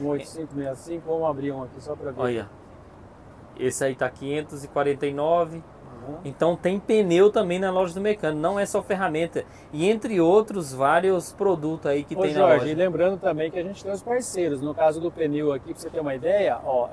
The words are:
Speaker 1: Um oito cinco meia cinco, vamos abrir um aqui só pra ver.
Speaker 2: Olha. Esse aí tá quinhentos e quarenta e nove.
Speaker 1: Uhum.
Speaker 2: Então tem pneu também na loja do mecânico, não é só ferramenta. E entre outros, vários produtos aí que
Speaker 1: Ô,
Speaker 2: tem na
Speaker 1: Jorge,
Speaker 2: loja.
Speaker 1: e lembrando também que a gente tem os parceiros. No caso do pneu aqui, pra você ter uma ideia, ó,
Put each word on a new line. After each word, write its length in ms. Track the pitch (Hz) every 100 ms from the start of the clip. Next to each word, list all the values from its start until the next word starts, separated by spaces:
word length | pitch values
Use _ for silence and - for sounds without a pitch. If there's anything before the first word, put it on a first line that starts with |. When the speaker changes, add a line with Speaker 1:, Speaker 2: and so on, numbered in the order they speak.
Speaker 1:
Um 60 | 143
oito 180 | 143 139
cinco 280 | - 156
meia 200 | 139 139
cinco, 340 | 131 165 170 156
vamos 180 | 165 160
abrir 240 | 139 143
um 100 | 135
aqui 180 | 127 139
só 120 | 139
pra 160 | 147 143
ver. 80 | 127
Speaker 2:
Olha. 280 | 127 117 101 - - - - - - - - - - -
Esse 260 | 127 -
aí 100 | 135
tá 140 | 131 127
quinhentos 560 | - 135 147 151 143
e 40 | 143
quarenta 380 | 143 143 139 143
e 60 |
nove. 500 | 143 151 170 165 165 - - - - -
Speaker 1:
Uhum. 80 | 156
Speaker 2:
Então 320 | 180 127 160 170
tem 220 | 175 196
pneu 500 | - 220 190 170 208
também 280 | 214 190 180
na 120 | 190
loja 240 | 185 185
do 60 | 175
mecânico, 400 | 208 208 156 151
não 180 | 165 202
é 60 | 196
só 160 | 202
ferramenta. 640 | - 190 190 156 170 139 - - -
E 160 | 151 180
entre 320 | 220 226 202
outros, 520 | 165 202 214 202 147
vários 600 | 131 135 165 190 185 160
produtos 540 | - 202 170 151 160 151
aí 160 | 143
que 120 | 143 156
Speaker 1:
Ô, 60 |
Speaker 2:
tem 100 | 151
na 60 | 151
Speaker 1:
Jorge, 180 | 185 151
Speaker 2:
loja. 100 | 143
Speaker 1:
e 40 |
lembrando 440 | 156 185 160 180 190
também 300 | 185 156 160
que 80 | 180
a 40 |
gente 200 | 175 202
tem 100 | 196
os 100 | 196
parceiros. 580 | 233 247 247 190 170 143
No 140 | 147
caso 260 | 147 156 156
do 100 | 170
pneu 420 | 165 156 147 151
aqui, 200 | 139 -
pra 80 | -
você 80 | 165
ter 100 | 160
uma 140 | 151
ideia, 440 | 135 151 202 180 120
ó, 240 | - 131 120